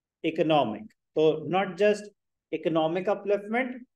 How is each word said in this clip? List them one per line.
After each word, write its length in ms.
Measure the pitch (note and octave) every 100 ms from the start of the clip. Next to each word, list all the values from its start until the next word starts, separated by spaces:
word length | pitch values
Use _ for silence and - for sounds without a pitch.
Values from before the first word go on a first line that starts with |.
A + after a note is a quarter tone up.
| _ _
इकोनॉमिक, 640 | D#3+ D#3+ D#3+ D3+ A#2 G#2 - _ _ D#3+
तो 340 | D#3 D#3 D3+
not 260 | F#3 G3 E3+
just 260 | G#3 G#3 - - _ _ _
economic 540 | E3 E3+ D#3+ D#3+ F#3 F#3+
upliftment, 640 | G3 G3 G3+ G#3 A#3 B3+ B3+ -